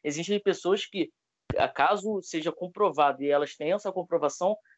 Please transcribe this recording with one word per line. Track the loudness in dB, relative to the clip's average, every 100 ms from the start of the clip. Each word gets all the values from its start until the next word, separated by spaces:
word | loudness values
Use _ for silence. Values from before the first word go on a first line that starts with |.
Existem | -6 -4 -2 0
pessoas | 0 0 2 0
que, | -2 -4 -4 _ _ _ -6 0
a-, | 0
caso | 4 2 2 0 -4
seja | -4 -4 -4
comprovado | -4 -6 0 0 4 2 2
e | 2
elas | 2 0 -4
tenham | -2 -2
essa | -2
comprovação, | -6 -2 0 0 0 -2 -2 _